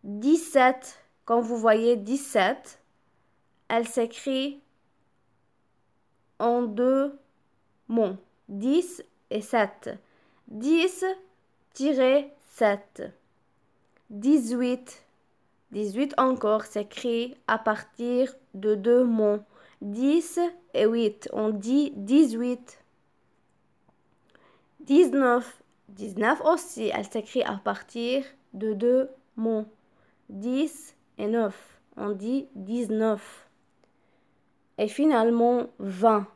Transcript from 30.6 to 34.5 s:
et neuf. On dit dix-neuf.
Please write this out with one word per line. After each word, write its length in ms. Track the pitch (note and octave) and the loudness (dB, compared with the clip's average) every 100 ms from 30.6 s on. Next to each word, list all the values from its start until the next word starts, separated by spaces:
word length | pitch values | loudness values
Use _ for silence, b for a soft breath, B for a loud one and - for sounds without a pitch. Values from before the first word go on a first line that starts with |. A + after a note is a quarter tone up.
| D4+ - - _ _ - | -4 -6 -20 _ _ -8
et 100 | G#3 | -4
neuf. 520 | A#3 G#3+ G3 - _ _ - | 0 -2 -4 -20 _ _ -10
On 140 | G3+ | -8
dit 380 | G3 G#3+ C4+ - - | -6 -4 -6 -6 -16
dix-neuf. 920 | F#3+ A#3+ A3 A3 A3 G#3 - - _ _ _ _ _ _ _ _ _ _ _ | -8 -6 -2 0 0 -2 -6 -20 _ _ _ _ _ _ _ _ _ _ _